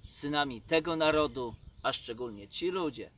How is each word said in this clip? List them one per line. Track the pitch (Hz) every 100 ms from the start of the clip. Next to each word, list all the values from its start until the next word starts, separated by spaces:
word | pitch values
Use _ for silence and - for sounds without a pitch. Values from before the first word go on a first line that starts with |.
synami | - - 143 147 143 117
tego | - 165 160 160
narodu, | 156 151 147 123 120 110 - -
a | 131
szczególnie | 131 - 113 123 101 101
ci | - 175
ludzie | 185 160 117 87